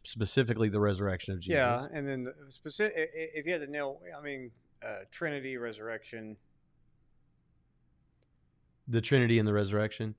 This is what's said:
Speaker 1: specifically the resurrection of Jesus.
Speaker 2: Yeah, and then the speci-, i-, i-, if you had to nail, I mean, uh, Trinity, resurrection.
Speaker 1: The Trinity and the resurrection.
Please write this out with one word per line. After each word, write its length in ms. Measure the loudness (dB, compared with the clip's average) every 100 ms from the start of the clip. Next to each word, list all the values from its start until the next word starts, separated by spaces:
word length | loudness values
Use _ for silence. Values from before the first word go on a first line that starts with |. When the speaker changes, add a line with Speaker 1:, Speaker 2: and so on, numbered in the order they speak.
| -8
Speaker 1:
specifically 640 | -4 0 4 4 4 2
the 100 | 4
resurrection 560 | 2 2 0 -2 -4 -6
of 40 |
Jesus. 140 | 0
Speaker 2:
Yeah, 320 | 2 4 2 -2
and 140 | -6 -4
then 160 | -4
the 100 | -6 -10 -18
speci-, 380 | -16 -8 -2 0
i-, 140 | 0
i-, 80 | -4 -4 -8 -6
if 100 | -4
you 60 |
had 100 | -4
to 60 | -4
nail, 320 | -4 -4 -6 -12 -12
I 40 |
mean, 260 | -10 -8 -10 -16 _ -14
uh, 180 | -10 -10 -12
Trinity, 460 | -6 -4 -4 -6 -6
resurrection. 800 | -6 -8 -8 -10 -10 -12 -12 -14 _ _ _ _ _ _ _ _ _ _ _ _ _ _ _ _ _ _ _ _ _ _ _ _ -2
Speaker 1:
The 140 | 0
Trinity 380 | 4 6 8 6
and 80 | 6
the 60 |
resurrection. 600 | 4 2 2 0 -2 -8